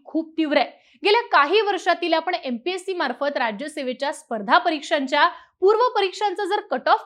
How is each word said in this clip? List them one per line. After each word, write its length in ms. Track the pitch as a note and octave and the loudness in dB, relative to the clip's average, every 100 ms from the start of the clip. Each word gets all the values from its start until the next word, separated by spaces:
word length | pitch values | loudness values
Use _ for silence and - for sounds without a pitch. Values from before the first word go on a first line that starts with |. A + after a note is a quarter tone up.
खूप 320 | - D#4+ D#4+ - | -6 -6 -4 -4
तीव्र 220 | D4+ D4 | 0 0
आहे. 180 | - - _ _ | 0 -6 _ _
गेल्या 180 | F#4+ A#4 A#4 | 2 2 4
काही 280 | D#4+ C#4 G#4 | 4 4 2
वर्षातील 520 | G4+ F#4+ F#4 E4+ E4+ | 2 0 -2 -2 0
आपण 220 | D#4+ E4 | 0 -2
एमपीएससी 600 | F4 C4 A#3 F4+ F#4 F#4+ | -6 -6 -6 -6 -6 -6
मार्फत 420 | F4 C#4 - C#4+ C#4+ | -4 -4 -4 -4 -2
राज्यसेवेच्या 760 | A#3 G#3 D4+ D4+ B3+ - C#4 | -4 -4 -10 -8 -8 -4 -6
स्पर्धा 440 | D4+ - A3 G3 F4 | -6 -8 -8 2 2
परीक्षांच्या 720 | F4+ D4+ - D#4 C4+ D4 F4 F4 - _ | 2 -2 -2 -4 0 2 2 0 -16 _
पूर्व 200 | F#4+ A4 B4 | 4 4 2
परीक्षांचा 540 | G#4 F#4+ F#4 G#4 F#4 | 0 -2 -2 -4 -2
जर 160 | F#4 G#4 G#4 | -2 -4 -2
कट 180 | C4 D#4 | -2 2
ऑफ 160 | G#4+ | 0